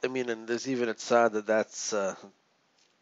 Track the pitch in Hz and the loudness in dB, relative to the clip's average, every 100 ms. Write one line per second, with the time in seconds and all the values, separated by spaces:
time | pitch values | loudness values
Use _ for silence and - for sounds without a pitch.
0 | 127 131 120 113 113 117 127 123 117 110 | -4 -2 -4 -4 -4 -4 -2 -2 -2 -4
1 | - 120 117 107 104 110 - - - 104 | 2 4 4 2 2 2 0 -6 -4 -2
2 | 95 92 98 _ _ _ _ _ _ _ | -2 -6 -14 _ _ _ _ _ _ _